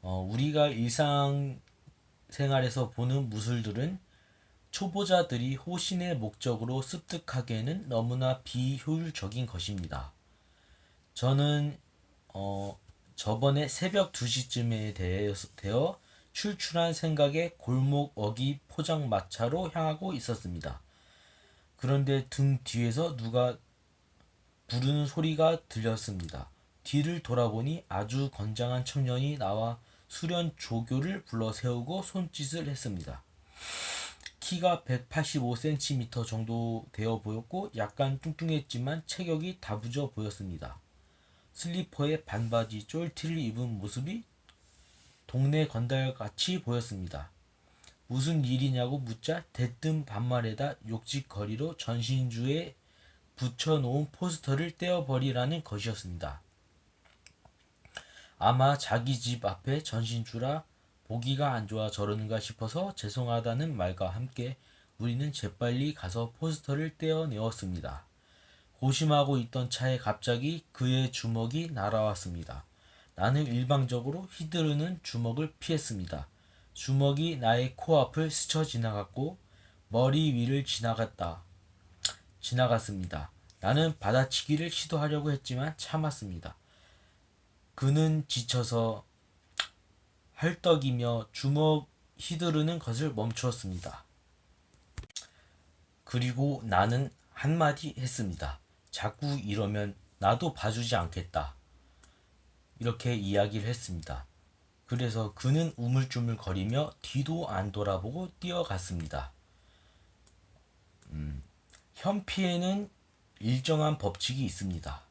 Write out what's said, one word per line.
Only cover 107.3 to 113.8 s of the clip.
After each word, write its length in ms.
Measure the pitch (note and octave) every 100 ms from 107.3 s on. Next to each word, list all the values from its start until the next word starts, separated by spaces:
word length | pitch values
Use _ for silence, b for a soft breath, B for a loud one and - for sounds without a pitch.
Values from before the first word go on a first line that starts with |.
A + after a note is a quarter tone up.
| E3 E3+
안 240 | F#2+ G2
돌아보고 600 | G2 G2+ F#2+ G2 D3+ F#3 -
뛰어갔습니다. 920 | F3+ F3 E3+ F#2 F2+ F2 D#2 C#2+ C2 - _ b b b b b b b - _ _ - _ _ _ _ -
음, 320 | D2+ D2 C#2 - _ _ - _
현피에는 960 | - F#3 G#3 F#3+ - F#3 F3 F3+ G3 G#3 _ _ _ _ _
일정한 600 | G#2+ B2+ C3 D#3